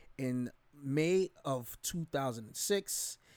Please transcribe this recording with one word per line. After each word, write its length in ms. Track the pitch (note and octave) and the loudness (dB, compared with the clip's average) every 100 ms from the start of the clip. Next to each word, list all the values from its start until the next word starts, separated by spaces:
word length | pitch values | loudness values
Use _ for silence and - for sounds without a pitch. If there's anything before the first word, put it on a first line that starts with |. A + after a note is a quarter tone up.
| - - | -18 -4
in 340 | C3 B2 B2 - _ D3 | 0 0 -2 -6 _ -10
May 500 | C#3 D3 E3 F#3+ F3+ - | 0 2 6 4 2 -2
of 340 | - C3 A2+ - | -2 -2 -4 -8
two 260 | - F3 D#3+ | -6 -4 -4
thousand 340 | C#3 C3+ A#2 A2 | -2 -2 -4 -8
and 100 | - | -6
six. 600 | - G3+ - - - - _ | 0 0 0 -4 -4 -8 _